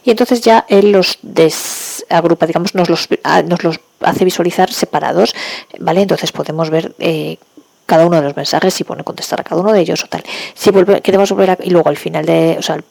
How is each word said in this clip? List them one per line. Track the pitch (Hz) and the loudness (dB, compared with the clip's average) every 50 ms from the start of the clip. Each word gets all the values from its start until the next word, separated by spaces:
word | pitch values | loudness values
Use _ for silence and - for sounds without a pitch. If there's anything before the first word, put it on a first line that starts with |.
| _ | _
y | 247 | -2
entonces | 220 220 247 - 247 233 | 0 0 2 0 0 0
ya | - 220 226 226 - - | 4 4 4 4 4 4
él | 208 196 202 208 | 2 4 4 4
los | 202 190 175 - - - | 4 4 2 0 -4 -8
desagrupa, | - - 190 - 160 160 151 - - - - - - - - - - - 170 170 160 170 170 - 170 | -12 -4 2 2 2 2 2 -4 -10 -10 -12 -12 -12 -12 -12 -14 -6 -2 0 0 2 2 2 2 0
digamos, | 165 165 170 175 196 - | -2 0 -2 -4 -2 -2
nos | 190 175 170 | 0 0 0
los, | 170 - - - - - - | 0 -2 -2 -4 -4 -4 -2
ah, | 135 156 180 | 0 0 0
nos | 151 170 175 175 - | 0 0 -2 0 0
los | 165 160 - _ _ _ _ | -2 -4 -4 _ _ _ _
hace | - - - - 185 | -2 -2 0 2 0
visualizar | 185 - - 175 175 - - 185 - | 0 0 0 -2 -2 0 0 0 0
separados, | - - - - - 151 147 127 143 170 214 240 - - - - - - - _ - - | 0 -4 -4 -2 -2 -4 -4 -2 0 0 0 0 -2 -8 -12 -12 -12 -14 -16 _ -16 -8
¿vale? | - 170 165 190 | -4 -2 0 0
Entonces | 202 190 185 - 185 156 | 2 0 0 -2 -2 -6
podemos | - - - - 156 160 165 156 | -6 -6 -8 -6 -4 -4 -2 0
ver... | 160 160 160 - - - | 0 -2 -2 -4 -10 -4
Eh, | - 170 160 156 151 156 160 - _ _ _ - _ _ _ _ _ | -4 -2 -2 -2 -6 -8 -10 -14 _ _ _ -20 _ _ _ _ _
cada | - - 160 165 | 2 4 4 6
uno | 175 175 | 6 4
de | 160 | 2
los | 143 143 143 | 0 0 -4
mensajes, | 156 147 - - 151 - 190 | -6 -6 -2 -2 0 0 0
si | - - 254 | 0 -2 -6
pone | - - - - | -8 -8 -10 -10
contestar | - - - - - 214 - | -12 -12 -12 -8 -6 -6 -6
a | - | -6
cada | - - 165 | -4 -4 -2
uno | 185 214 220 | 2 2 2
de | 196 | 2
ellos | 165 170 170 - - | 2 0 -2 -4 -4
o | |
tal. | - - - - - - - - - - | -8 -10 -10 -10 -12 -14 -14 -14 -16 -14
Si | - - 208 | 0 2 4
vuelve, | 196 190 180 202 196 - | 4 4 4 4 2 2
queremos | - - 185 190 202 196 | 2 2 2 2 2 2
volver | 196 196 196 185 | 2 0 2 2
a, | 185 - | 0 -2
y | - 185 | 0 2
luego | 180 170 151 151 | 2 4 4 2
al | 147 | -2
final | - - 170 160 156 156 | -2 -6 -6 -6 -4 0
de, | 156 165 165 160 165 165 156 | 0 2 2 2 2 0 -2
o | |
sea | 175 - 160 151 - _ | -4 -6 -6 -6 -8 _